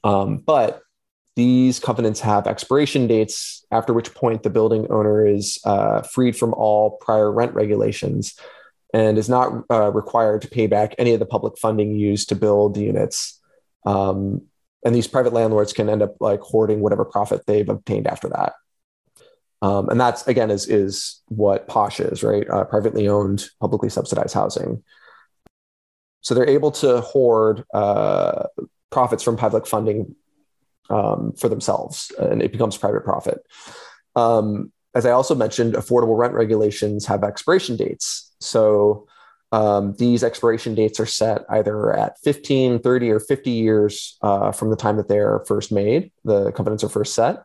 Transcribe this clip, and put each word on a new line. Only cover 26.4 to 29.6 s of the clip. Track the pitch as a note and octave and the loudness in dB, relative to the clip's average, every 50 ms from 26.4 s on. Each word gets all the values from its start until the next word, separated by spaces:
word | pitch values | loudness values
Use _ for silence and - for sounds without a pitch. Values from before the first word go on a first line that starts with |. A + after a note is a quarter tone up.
| B2+ C3 | 4 4
able | C#3 D3 D3 D3+ | 4 4 2 0
to | C#3+ - - C#3 B2 A#2+ | -2 0 2 2 2 2
hoard, | A2 - - C#3 C3 A#2+ A2+ A2 A2 A2 A2 A2 - _ - | 0 0 0 2 4 4 4 4 4 2 2 0 -6 _ -2
uh, | G#2 G#2 G2+ G2+ G2+ - G1+ G1+ G1+ G1+ G1+ - - - - _ - - - _ _ _ _ | 0 2 2 2 2 2 2 2 2 0 0 -2 -2 -4 -6 _ -10 -14 -14 _ _ _ _
profits | - C3+ B2+ A#2+ A2+ G#2+ - | 0 0 0 0 0 -2 0
from | - A#2 A#2 | -2 -2 0
public | B2 A2 G#2 G#2+ | 0 0 0 0